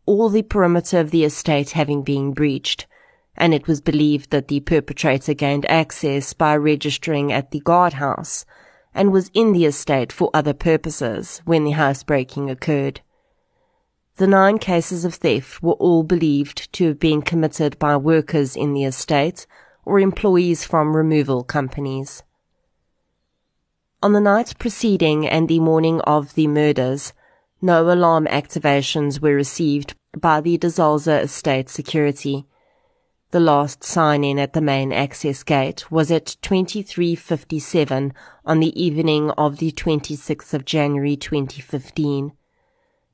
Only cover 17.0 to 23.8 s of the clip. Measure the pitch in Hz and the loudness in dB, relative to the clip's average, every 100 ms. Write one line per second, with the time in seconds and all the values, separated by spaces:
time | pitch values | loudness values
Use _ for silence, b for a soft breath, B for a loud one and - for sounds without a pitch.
17 | 160 151 143 165 156 - 147 - 147 143 | 0 0 0 -2 -2 0 -4 0 0 0
18 | 143 160 151 156 135 - 147 139 135 131 | 2 2 2 -2 -2 -2 -4 -2 -2 -4
19 | - 147 156 175 - b b b - 196 | -2 0 0 -4 -16 b b b 0 2
20 | 190 185 208 180 175 165 - 165 151 156 | 2 0 2 2 2 -2 -2 0 2 0
21 | 160 151 139 127 123 151 135 - 139 135 | 2 2 0 -2 -2 -4 -4 -6 -8 -8
22 | 135 - - _ _ _ _ _ _ _ | -10 -12 -16 _ _ _ _ _ _ _
23 | _ _ _ _ _ _ _ _ | _ _ _ _ _ _ _ _